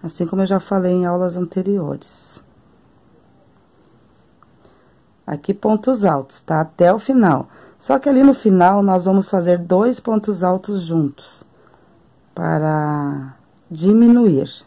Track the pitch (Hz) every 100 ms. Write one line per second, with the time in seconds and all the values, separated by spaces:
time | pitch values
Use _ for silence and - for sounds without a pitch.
0 | 165 - 170 190 190 190 - 196 180 180
1 | 180 175 180 175 175 - 185 202 147 143
2 | - - - - _ _ _ _ _ _
3 | _ _ _ _ _ _ _ _ _ _
4 | _ _ _ _ _ _ _ _ _ _
5 | _ _ - 151 - 196 - 214 214 254
6 | 202 147 131 - - 160 160 - 175 208
7 | - 262 202 135 131 - - _ - 262
8 | 285 262 277 269 214 190 175 202 202 185
9 | 180 196 196 196 175 175 170 180 226 254
10 | - 220 208 196 180 185 190 202 165 165
11 | 143 - - - - _ _ _ _ _
12 | _ _ _ - 170 160 156 156 151 147
13 | 143 143 135 135 _ _ _ 160 180 220
14 | 233 240 226 143 - -